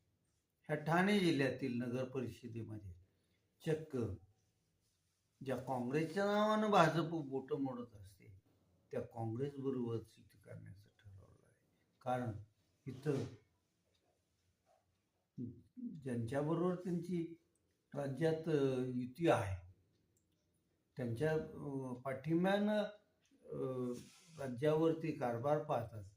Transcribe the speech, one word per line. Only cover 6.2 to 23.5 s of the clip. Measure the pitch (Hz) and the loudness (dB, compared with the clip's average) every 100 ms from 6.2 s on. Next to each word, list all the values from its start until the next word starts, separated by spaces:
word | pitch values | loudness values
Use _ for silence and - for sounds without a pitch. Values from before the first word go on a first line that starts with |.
नावानं | 202 208 214 214 214 | 2 4 4 4 6
भाजप | 202 160 156 156 | 8 8 6 0
बोटं | 165 135 135 131 147 | -2 -2 -4 -2 -2
मोडत | 135 120 120 104 | -2 -4 -10 -14
असते | 95 - - - _ _ _ _ _ | -20 -20 -20 -20 _ _ _ _ _
त्या | 131 | -6
काँग्रेसबरोबरच | - 117 113 113 143 143 131 127 117 113 - - | -6 -4 -4 -2 -4 -4 -4 -2 -2 -4 -6 -16
युती | - - | -20 -20
करण्याचं | 117 107 104 98 - _ | -16 -16 -14 -18 -20 _
ठरवलं | 101 95 85 | -20 -20 -20
आहे. | - _ _ _ _ _ _ | -20 _ _ _ _ _ _
कारण | 127 127 120 101 - _ _ _ - | -4 -2 -2 -8 -12 _ _ _ -14
इथं | 120 151 131 110 - _ _ _ _ _ _ _ _ _ _ _ _ _ _ _ _ _ _ _ - 120 - - - 240 - | -6 -2 -2 -2 -10 _ _ _ _ _ _ _ _ _ _ _ _ _ _ _ _ _ _ _ -14 -14 -14 -20 -12 -12 -10
ज्यांच्याबरोबर | 131 117 113 139 151 165 180 | -6 -4 -2 0 0 2 2
त्यांची | 180 190 170 156 175 165 - _ _ _ _ _ | 0 -2 -2 -2 -2 -4 -8 _ _ _ _ _
राज्यात, | 139 139 127 160 160 165 | -6 -4 2 2 2 2
अ, | 151 135 127 127 | 4 4 2 0
युती | 123 123 - 165 | -2 -4 2 4
आहे | 117 101 92 - - _ _ _ _ _ _ _ _ _ _ _ - | 4 2 -4 -10 -20 _ _ _ _ _ _ _ _ _ _ _ -6
त्यांच्या, | 123 113 156 | -4 0 0
अ, | 156 - - 143 135 131 | 0 -2 -8 -6 -6 -6
पाठिंब्यानं, | 127 - 131 156 165 185 202 208 214 208 - _ _ _ _ | -6 -6 -6 0 2 4 4 4 2 0 -6 _ _ _ _
अ, | - | -10